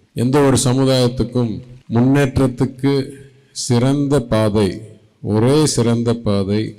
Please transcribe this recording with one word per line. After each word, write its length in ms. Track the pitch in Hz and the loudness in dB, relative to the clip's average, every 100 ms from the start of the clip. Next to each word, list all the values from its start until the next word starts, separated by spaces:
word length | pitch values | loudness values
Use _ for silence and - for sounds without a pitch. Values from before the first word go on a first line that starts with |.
| _ - | _ -6
எந்த 220 | 123 147 143 | 0 2 2
ஒரு 120 | 131 131 | 2 0
சமுதாயத்துக்கும் 840 | 127 131 131 120 123 107 123 117 92 - - - 113 | 0 2 2 0 -2 -4 -2 -4 -6 -14 -20 -4 0
முன்னேற்றத்துக்கு 960 | 127 143 143 139 131 120 131 - 139 139 131 - - _ _ - - | 2 2 2 0 0 0 -4 -2 -2 -2 -4 -10 -20 _ _ -10 -2
சிறந்த 480 | 120 131 143 143 143 - | 0 2 0 0 0 0
பாதை, 380 | 110 110 107 98 - - - _ _ 104 | 0 0 2 0 -2 -12 -20 _ _ -4
ஒரே 220 | 107 120 151 147 | 0 2 4 2
சிறந்த 420 | - 120 117 117 113 104 | 0 0 0 0 -2 -2
பாதை 360 | 101 95 104 107 | -2 0 -2 -4